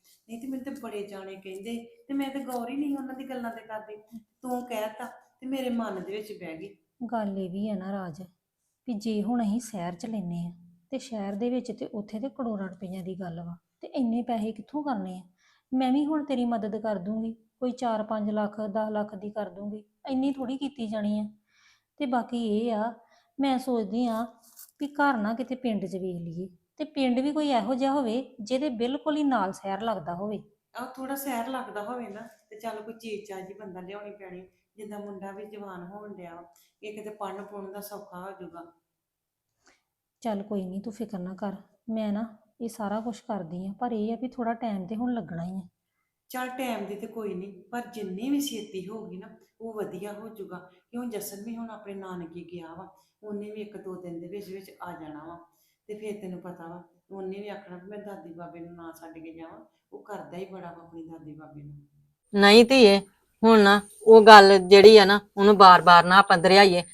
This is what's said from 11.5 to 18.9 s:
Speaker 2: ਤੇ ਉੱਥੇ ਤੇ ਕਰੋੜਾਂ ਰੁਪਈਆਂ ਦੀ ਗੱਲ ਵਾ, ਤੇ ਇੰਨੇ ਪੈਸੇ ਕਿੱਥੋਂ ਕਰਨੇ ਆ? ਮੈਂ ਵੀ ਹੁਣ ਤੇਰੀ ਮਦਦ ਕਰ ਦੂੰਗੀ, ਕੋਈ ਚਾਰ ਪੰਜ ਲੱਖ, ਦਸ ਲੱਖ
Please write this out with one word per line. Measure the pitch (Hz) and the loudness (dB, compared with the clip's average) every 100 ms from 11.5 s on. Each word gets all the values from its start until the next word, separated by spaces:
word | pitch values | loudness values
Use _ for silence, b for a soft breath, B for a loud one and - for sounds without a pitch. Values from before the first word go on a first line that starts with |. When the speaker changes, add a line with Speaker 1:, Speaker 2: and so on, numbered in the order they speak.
| 247 240 | -4 -6
Speaker 2:
ਤੇ | 208 254 | -10 -10
ਉੱਥੇ | 214 208 214 | -10 -10 -10
ਤੇ | 269 | -10
ਕਰੋੜਾਂ | - 233 202 190 | -8 -8 -6 -10
ਰੁਪਈਆਂ | - 185 190 | -12 -14 -12
ਦੀ | 180 185 | -12 -12
ਗੱਲ | 175 165 | -12 -12
ਵਾ, | 170 175 _ _ | -14 -16 _ _
ਤੇ | - | -10
ਇੰਨੇ | 294 240 233 | -4 -2 -2
ਪੈਸੇ | 240 226 214 | -4 -4 -6
ਕਿੱਥੋਂ | 220 - 302 | -8 -10 -8
ਕਰਨੇ | 285 214 185 185 | -6 -6 -8 -12
ਆ? | - _ _ _ _ | -18 _ _ _ _
ਮੈਂ | 262 262 | -2 0
ਵੀ | 277 294 | 0 0
ਹੁਣ | 311 294 | -2 -2
ਤੇਰੀ | 247 240 | -4 -2
ਮਦਦ | 233 208 208 | -4 -4 -6
ਕਰ | 220 196 | -6 -6
ਦੂੰਗੀ, | 180 220 226 226 _ - | -6 -6 -8 -10 _ -8
ਕੋਈ | 254 | -8
ਚਾਰ | 247 240 220 | -4 -4 -4
ਪੰਜ | 214 220 208 | -4 -4 -4
ਲੱਖ, | 214 208 214 | -4 -4 -6
ਦਸ | 214 214 | -6 -4
ਲੱਖ | 214 | -4